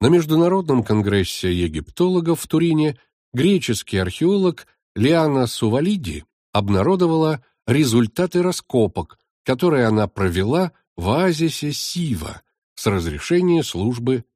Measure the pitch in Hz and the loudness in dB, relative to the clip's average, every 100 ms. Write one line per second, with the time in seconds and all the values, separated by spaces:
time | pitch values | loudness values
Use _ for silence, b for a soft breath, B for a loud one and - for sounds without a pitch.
0 | 117 175 151 156 175 190 160 127 110 107 | 4 4 4 2 2 2 0 0 2 0
1 | 101 101 90 - 92 87 87 78 73 - | 2 0 0 -4 -2 0 -2 -4 -8 -2
2 | 180 185 165 165 - 156 170 156 151 - | 0 0 0 -2 -2 0 2 2 0 -2
3 | b _ _ 123 165 190 - 107 - 98 | b _ _ 0 2 2 0 -6 -4 -2
4 | 92 - 170 202 185 - - _ _ - | -2 -2 0 2 0 -2 -10 _ _ -2
5 | 127 170 156 135 120 - 110 123 175 208 | 2 2 2 0 -2 -2 -2 0 0 -2
6 | 98 76 - _ _ 104 101 98 127 185 | -6 -10 -14 _ _ -4 0 2 2 2
7 | 175 160 156 151 _ _ - 139 143 117 | 2 2 0 -2 _ _ -2 0 2 2
8 | 113 - 180 175 180 - - 123 104 - | 0 -2 -2 0 0 -2 -2 0 0 -2
9 | 80 _ _ _ - 127 175 143 113 107 | -10 _ _ _ -4 0 2 2 2 2
10 | 101 - 95 85 101 160 180 - _ - | -2 -2 -2 -2 0 0 -2 -6 _ -8
11 | 90 143 185 156 165 - 147 139 - 180 | -2 0 0 0 -2 -4 -6 -6 -8 -6
12 | 160 95 73 - - _ _ - 113 98 | -4 -4 -8 -14 -20 _ _ -8 -2 -2
13 | 82 73 - 175 180 165 139 85 107 120 | -2 -6 -2 0 2 2 0 -4 -4 -2
14 | 120 131 - | -2 -4 -6